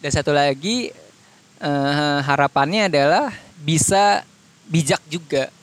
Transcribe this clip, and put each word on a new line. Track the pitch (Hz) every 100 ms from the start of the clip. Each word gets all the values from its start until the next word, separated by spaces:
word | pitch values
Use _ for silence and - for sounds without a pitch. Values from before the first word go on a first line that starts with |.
dan | 147
satu | 147 147 147
lagi, | 143 135 170 240 240 - - - - - _ _
eh, | 160 143 139 143 147 143
harapannya | 139 143 139 - 143 208 202
adalah | 147 139 185 285 - - -
bisa | 147 160 123 196 202 202 - _ _ _ -
bijak | 160 143 190 -
juga. | 165 156 143 131 _